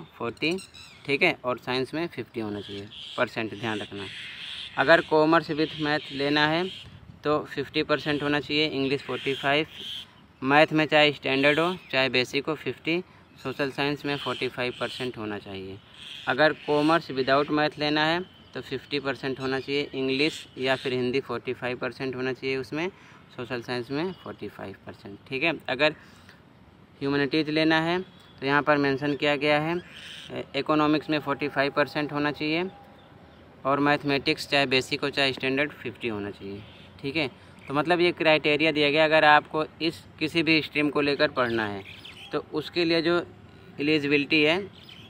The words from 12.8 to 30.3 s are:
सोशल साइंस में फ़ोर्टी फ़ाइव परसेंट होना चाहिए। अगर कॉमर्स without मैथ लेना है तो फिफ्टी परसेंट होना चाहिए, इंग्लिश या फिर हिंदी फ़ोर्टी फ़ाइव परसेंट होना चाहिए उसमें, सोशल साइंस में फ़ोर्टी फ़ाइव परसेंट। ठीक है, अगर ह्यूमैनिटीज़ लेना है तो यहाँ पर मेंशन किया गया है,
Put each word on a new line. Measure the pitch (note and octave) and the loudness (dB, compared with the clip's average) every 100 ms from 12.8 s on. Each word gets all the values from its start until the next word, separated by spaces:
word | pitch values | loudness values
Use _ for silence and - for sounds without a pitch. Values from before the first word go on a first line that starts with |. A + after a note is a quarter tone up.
| - E3+ - - - - | -2 -2 -4 -14 -20 -12
सोशल | C3+ B2+ C#3 | -8 -4 -4
साइंस | B2+ C#3+ D3 C#3+ | -2 -2 -2 -4
में | C#3+ | -4
फ़ोर्टी | B2+ A#2+ A#2+ | -4 -4 -4
फ़ाइव | - B2 - | -2 -4 -4
परसेंट | A#2 - B2+ A#2+ | -6 -4 -6 -6
होना | G#2 G2+ | -6 -8
चाहिए। | G2+ F#2+ F#2+ G2 - - - - - | -8 -10 -10 -14 -18 -20 -18 -8 -2
अगर | C3 D3+ D3 | 4 4 4
कॉमर्स | - D3 D3+ E3 - | 0 2 4 4 2
without | C3 B2+ C#3 D3 | -2 2 2 4
मैथ | D3+ D3+ C#3+ | 2 0 0
लेना | D3 D3+ D#3 | -2 0 0
है | E3+ F#3 - - | 0 -4 -14 -16
तो | C3 | -14
फिफ्टी | - C3 - C#3+ | -8 -10 -6 -6
परसेंट | C3+ B2+ C3+ B2+ | -4 -4 -6 -4
होना | C3 C3 | -4 -4
चाहिए, | C3 C#3+ C#3+ | -2 -4 -4
इंग्लिश | C3+ C3 C3+ D#3 - - - | -4 -2 0 0 -2 -10 -4
या | C3 C3 | -2 0
फिर | C3+ | 0
हिंदी | B2+ B2 C3+ | 0 0 -2
फ़ोर्टी | - A#2 C3+ | -2 -6 -6
फ़ाइव | B2 B2 B2 | -6 -6 -6
परसेंट | B2+ A#2 C3+ B2 | -8 -6 -6 -4
होना | C3 | -4
चाहिए | B2+ C3+ C3+ | -4 -4 -4
उसमें, | B2+ D3 F3+ - - - - - | -4 -4 -6 -8 -18 -20 -18 -12
सोशल | A#2+ B2 | -8 -8
साइंस | A#2 B2 A#2+ | -6 -6 -4
में | C#3 F#3 | -4 -4
फ़ोर्टी | F3+ - - G#2 | -6 -12 -12 -12
फ़ाइव | - G2 F#2+ - | -12 -12 -14 -16
परसेंट। | G2 G2+ G2+ - | -16 -16 -18 -10
ठीक | E3+ | -2
है, | E3 C#3 - | -2 -2 -4
अगर | C3 D3+ D#3 - - - - - - - - - - | 0 0 0 -10 -20 -20 -20 -20 -20 -20 -20 -20 -6
ह्यूमैनिटीज़ | C#3 C#3+ C#3 D#3 D3+ | -2 0 2 0 0
लेना | D3+ D#3+ D#3+ | 2 4 4
है | E3 F3+ F#3 - - - | 4 0 -4 -12 -20 -8
तो | C3+ | 0
यहाँ | C#3+ | 2
पर | C#3+ D3 | 4 4
मेंशन | C#3 C3+ D3 C#3 | 4 2 0 0
किया | D3 D3 | 0 2
गया | D3 D3 | 2 2
है, | D#3 F3 - - - - - | 2 -2 -6 -14 -16 -16 -12